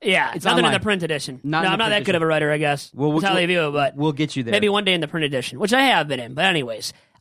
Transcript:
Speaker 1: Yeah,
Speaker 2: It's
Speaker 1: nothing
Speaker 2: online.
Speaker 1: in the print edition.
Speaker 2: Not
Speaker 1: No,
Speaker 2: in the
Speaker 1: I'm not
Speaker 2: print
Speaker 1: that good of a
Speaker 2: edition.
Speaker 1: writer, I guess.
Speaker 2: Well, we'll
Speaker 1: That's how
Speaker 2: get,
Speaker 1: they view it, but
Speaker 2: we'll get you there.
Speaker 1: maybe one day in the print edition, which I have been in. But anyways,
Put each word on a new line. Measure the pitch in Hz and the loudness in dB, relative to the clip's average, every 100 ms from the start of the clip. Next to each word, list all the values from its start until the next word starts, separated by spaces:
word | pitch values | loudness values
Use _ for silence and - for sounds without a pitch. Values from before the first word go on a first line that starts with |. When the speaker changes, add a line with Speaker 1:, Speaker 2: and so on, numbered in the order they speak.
Speaker 1:
Yeah, | 233 185 143 165 | 0 2 0 0
Speaker 2:
It's | 190 | 2
Speaker 1:
nothing | - | 4
Speaker 2:
online. | 233 190 | 4 2
Speaker 1:
in | |
the | |
print | 196 196 | 0 -2
edition. | 165 147 - 127 | -2 -4 -6 -8
Speaker 2:
Not | |
Speaker 1:
No, | 143 156 | -4 0
Speaker 2:
in | |
the | 180 | 0
Speaker 1:
I'm | 190 | 0
not | 226 | 0
Speaker 2:
print | 208 | 0
Speaker 1:
that | 196 | 0
good | 175 | 0
of | |
a | 160 | 2
Speaker 2:
edition. | |
Speaker 1:
writer, | 156 151 | 2 2
I | 151 | 0
guess. | 147 143 - | 0 -2 -6
Speaker 2:
Well, | - 147 | -4 0
we'll | 156 | 2
Speaker 1:
That's | 196 | 2
how | 185 | 2
Speaker 2:
get, | |
Speaker 1:
they | 175 | 2
view | 180 151 | 2 0
it, | |
but | 143 139 139 | 0 -2 0
Speaker 2:
we'll | 156 | -2
get | 143 151 139 | 0 -2 -2
you | |
there. | 117 | -2
Speaker 1:
maybe | 208 208 | 0 2
one | 202 190 | 2 0
day | |
in | 175 | 0
the | 147 | -2
print | 170 147 | -2 -2
edition, | 135 - 127 | -2 -6 -4
which | 196 | 0
I | 254 | 2
have | 269 190 151 | 4 2 0
been | 127 | -4
in. | 117 135 | -6 -2
But | 190 | 0
anyways, | 170 120 110 - - _ _ | 0 -2 -6 -10 -14 _ _